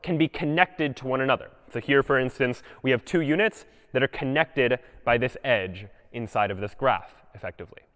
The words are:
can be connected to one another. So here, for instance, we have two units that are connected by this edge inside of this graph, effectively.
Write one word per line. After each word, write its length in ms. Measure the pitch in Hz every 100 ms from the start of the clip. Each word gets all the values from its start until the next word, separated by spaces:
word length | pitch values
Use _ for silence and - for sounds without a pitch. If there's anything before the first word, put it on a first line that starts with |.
can 160 | - 165
be 80 | 160
connected 680 | - 156 156 185 - 151 127
to 100 | 131
one 140 | 131
another. 280 | 131 123 - - -
So 60 | 120
here, 240 | - 139
for 160 | - 139
instance, 420 | 127 - 127 123 - -
we 80 | 135
have 120 | 175
two 180 | - 175
units 440 | 143 160 220 - - - _
that 100 | 127
are 40 | 131
connected 720 | - 135 143 165 143 120 123 - - -
by 120 | 120
this 200 | 127 -
edge 440 | 135 113 92 92 101 - -
inside 400 | 120 110 117 101
of 80 | 95
this 160 | 101 -
graph, 400 | 131 98 - - -
effectively. 480 | 101 92 - 85 - _